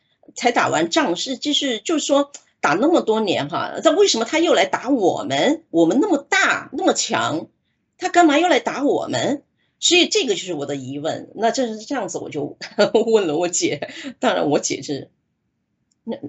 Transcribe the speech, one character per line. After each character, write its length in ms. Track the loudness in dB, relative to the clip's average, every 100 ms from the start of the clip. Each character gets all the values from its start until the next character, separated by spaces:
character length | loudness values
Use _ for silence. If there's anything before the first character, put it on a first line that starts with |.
| _ _ -20 -4
才 160 | 0
打 180 | 2 0
完 200 | 0 0
仗， 260 | 0 0 -2
是， 220 | -6 -6
就 160 | -2
是， 260 | -2 -2 -4
就 180 | -2 -2
是 80 | 2
说 260 | 0 0 -6 _ _
打 120 | -2
那 140 | 2 2
么 140 | 2
多 200 | 2 0
年 280 | 0 -2 -2
哈， 240 | -6 -6 0
那 120 | 2 4
为 120 | 4
什 120 | 2
么 60 | 0
他 120 | 0
又 160 | 2
来 120 | 4 2
打 240 | -2 0
我 340 | 2 2 0
们？ 400 | -2 0 2 0 -2
我 140 | 2 4
们 140 | 4
那 60 | 2
么 100 | 0
大， 520 | 0 2 2 0 -4
那 120 | -2 0
么 80 |
强， 540 | 0 -2 -2 -2 -4 -8 _ _ _ _ _
他 120 | 0
干 180 | 4 6
嘛 100 | 6
又 100 | 4
来 120 | 2
打 240 | 0 -2
我 240 | 0 0 -2
们？ 340 | -2 -2 -4 -8 _ _ _
所 180 | 2 4
以 100 | 4
这 180 | 2 0
个 80 |
就 60 | -2
是 140 | -4
我 120 | -6 -6
的 100 | -6
疑 220 | -8 -8
问。 320 | -6 -8 -10 -4
那 160 | -2
这 160 | 0 -4
是 120 | -6
这 140 | -8
样 140 | -6 -6
子， 100 | -8
我 120 | -8
就 280 | -8 -8 -10 -10 0
<laughs> 280 | 2 4 4
问 220 | 2 2
了 100 | 0
我 100 | 0
姐， 420 | 0 -2 -4 -8 -12 -14 -4
当 140 | -2
然 160 | 0 0
我 100 | 0
姐 220 | -2 -6
是， 280 | -6 -8 -10 _ _ _ _ _ _ _ _ _ -12
那 120 | -12